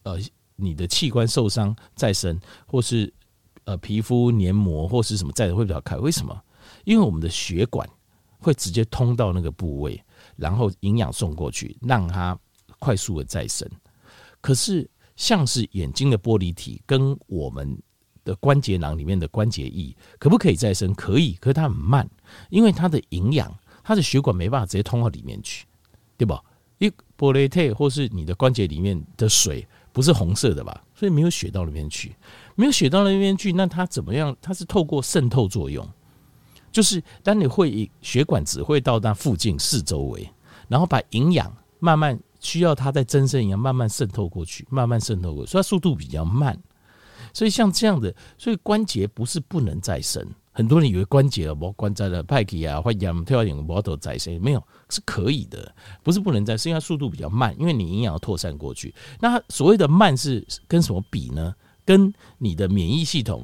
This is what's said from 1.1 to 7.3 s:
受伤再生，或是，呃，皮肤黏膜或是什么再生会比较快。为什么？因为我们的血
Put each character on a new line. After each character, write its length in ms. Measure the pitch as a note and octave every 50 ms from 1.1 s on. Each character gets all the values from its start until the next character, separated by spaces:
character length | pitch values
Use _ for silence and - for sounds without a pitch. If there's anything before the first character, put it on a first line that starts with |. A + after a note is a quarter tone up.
| A2+ A#2 A2+
受 200 | A2+ - C3+ A2+
伤 280 | G2+ - A#2 G2+ G2+ A2 - - - -
再 180 | - C#3 G#2+ F#2
生， 260 | - - F2 E2 F#2 - - - - _
或 160 | - C#3 B2
是， 300 | A2 - A#2+ A2+ G#2 - _ _ _ _ _ _ _ _ _ - -
呃， 140 | G#2 F#2+
皮 240 | E2+ - - G#2 A2
肤 300 | G#2+ - B2 A#2+ A#2+ A#2+
黏 220 | A#2 G#2 F#2 F2+ G2
膜 340 | G#2 G2+ F2+ D#2 D2+ D#2+
或 140 | F2+ B2 A#2+
是 140 | A2 - G#2+
什 100 | F#2+ F2
么 60 | C#2 C#2
再 140 | - G#2+
生 80 | F2 F2+
会 80 | A2 A2+
比 60 | F2+
较 80 | D#2+ D#2
快。 160 | - - D#2
为 140 | - B2 D#3+
什 140 | E3 - C2+
么？ 140 | - - F#2+ - _ _ _ - - - - -
因 160 | G3+ A3+ A3
为 60 | F#3
我 40 | G#2+
们 120 | D#2+ D#2+
的 80 | D#2+
血 360 | E2